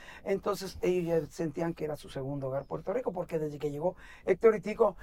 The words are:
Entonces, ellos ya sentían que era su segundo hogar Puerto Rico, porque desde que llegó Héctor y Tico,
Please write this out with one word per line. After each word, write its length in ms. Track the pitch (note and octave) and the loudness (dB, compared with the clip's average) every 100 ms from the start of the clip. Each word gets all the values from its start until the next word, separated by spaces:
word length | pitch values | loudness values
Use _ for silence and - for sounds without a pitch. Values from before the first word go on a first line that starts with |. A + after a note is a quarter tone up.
| - - - | -18 -8 -2
Entonces, 520 | F#3+ G#3+ F#3+ F#3+ - | -2 0 -2 -4 -2
ellos 240 | F3 F3+ E3+ E3 D3+ | 0 2 2 2 0
ya 60 | |
sentían 420 | - E3 F3 E3+ | -4 -4 0 -2
que 120 | E3 D3+ | -2 -4
era 100 | D3 | -6
su 140 | - | -8
segundo 380 | C#3 C3 C#3+ C3+ | -6 -4 -4 -4
hogar 160 | C#3 - | -4 -4
Puerto 260 | D#3 F3+ | -6 -2
Rico, 200 | A#3+ - | -2 -2
porque 260 | F3+ E3 E3 | -4 -2 -2
desde 200 | D3+ D3 | -2 -4
que 120 | D3 | -4
llegó 240 | C#3+ F3+ - - - - | -2 -2 -4 -12 -4 0
Héctor 300 | F#3 A3+ G#3 | 6 6 6
y 40 | |
Tico, 360 | G3+ G#3+ G#3+ - | 2 4 4 2